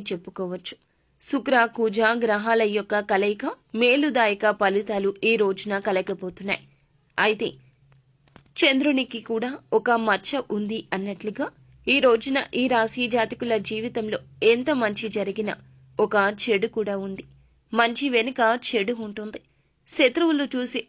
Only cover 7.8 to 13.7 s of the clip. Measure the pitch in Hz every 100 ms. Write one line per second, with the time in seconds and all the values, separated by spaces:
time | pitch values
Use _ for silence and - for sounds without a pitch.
7.8 | _ _ _ _ _ - _ - 302 262
8.8 | - 262 254 226 233 226 247 277 - 226
9.8 | 226 233 220 196 - 277 - 208 208 220
10.8 | - 190 202 196 208 208 320 - - -
11.8 | - 269 247 226 269 269 - - 254 233
12.8 | 226 254 247 240 220 233 240 220 -